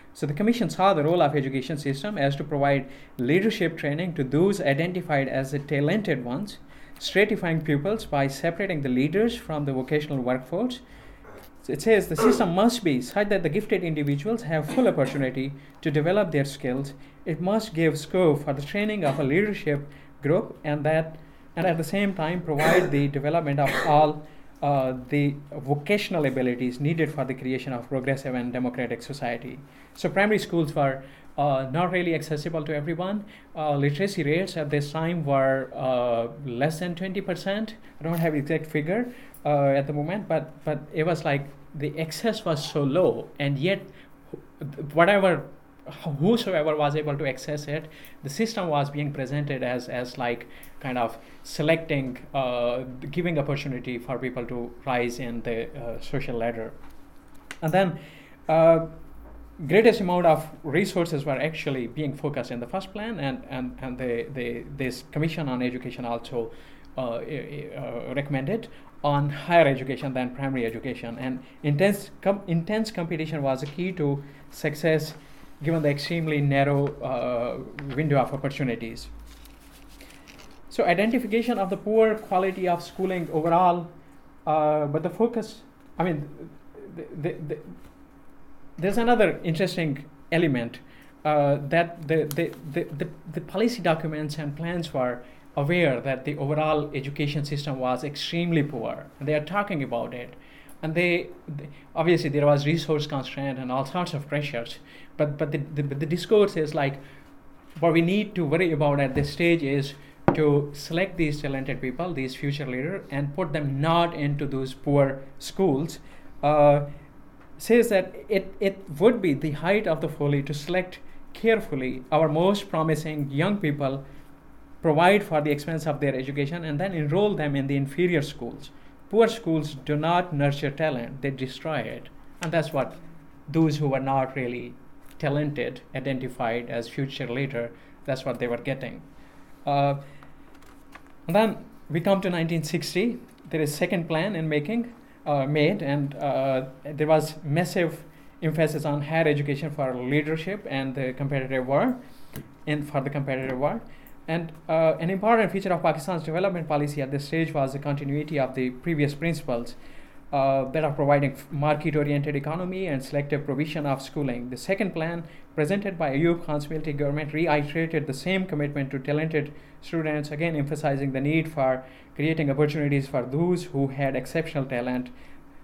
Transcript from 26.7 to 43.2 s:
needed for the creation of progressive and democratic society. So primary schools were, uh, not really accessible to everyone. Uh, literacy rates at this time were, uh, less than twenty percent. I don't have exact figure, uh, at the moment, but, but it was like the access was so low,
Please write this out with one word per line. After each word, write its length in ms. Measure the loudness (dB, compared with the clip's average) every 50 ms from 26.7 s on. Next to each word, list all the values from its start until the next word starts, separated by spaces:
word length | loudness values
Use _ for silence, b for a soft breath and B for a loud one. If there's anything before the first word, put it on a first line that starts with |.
| -2 0
needed 340 | 0 0 2 2 0 0 0
for 120 | -2 -4
the 80 | -4 -4
creation 400 | -4 -4 -4 -4 -4 -4 -6 -6
of 140 | -8 -6 -4
progressive 440 | -4 -2 0 0 0 -2 -2 -4 -4
and 200 | -4 -4 -4 -2
democratic 480 | -2 -2 -2 -2 -2 -4 -4 -4 -6
society. 580 | -8 -10 -8 -6 -4 -4 -4 -6 -8 -10 -12 -14 B B B B B B B
So 160 | -4 -4 0
primary 300 | 2 2 4 4 4 2
schools 340 | 2 0 0 0 0 0 0
were, 300 | 2 2 2 0 -2 B B B B B B -4 0
uh, 300 | 0 2 2 2 0 0
not 200 | 0 0 0 2
really 240 | 0 0 0 0 0
accessible 480 | 0 -2 -4 -4 -4 -4 -4 -4 -4 -4
to 120 | -4 -4
everyone. 500 | -4 -2 -4 -4 -2 -2 -2 -4 -4 -6 B B B B B -8
Uh, 200 | -4 0 0 2
literacy 480 | 4 2 2 2 2 0 0 0 0 0
rates 320 | 2 2 2 0 -2 -2
at 140 | -4 -2 0
this 220 | 0 0 0 -2
time 340 | -2 -2 -2 0 0 0 0
were, 440 | 2 4 4 6 4 4 2 0 -4 -6
uh, 520 | -4 0 0 2 2 2 2 2 2 0 -2 -6 -8 -8
less 340 | -6 -2 0 0 0 0 -2
than 160 | -4 -6 -4
twenty 260 | -4 -6 -4 -4 -4
percent. 540 | -4 -4 -4 -4 -2 -2 -2 -2 -2 -4 -8 B B B B B
I 40 | -4
don't 160 | -2 0 2
have 160 | 2 2 2
exact 320 | 0 0 0 0 -2 -2 -2
figure, 460 | -2 -2 0 0 0 0 -2 -2 B B B B B B 0
uh, 200 | 2 4 4 6
at 220 | 4 4 4 2 0
the 60 | -2
moment, 360 | -2 -2 -2 -2 -4 -2 0
but, 240 | 0 0 -2 -4 -10 -8 -4
but 160 | -4 -4 -4 -6 -4 -2
it 120 | 0 2
was 200 | 2 0 0 0
like 240 | 0 0 0 -2 -4 -12 -18 -18 -14 -8
the 240 | -6 -4 -4 -2 -2
access 460 | -4 -4 -4 -2 0 0 0 0 0
was 200 | 0 0 0 -2
so 180 | -2 0 0 2
low, 440 | 2 4 4 6 4 4 2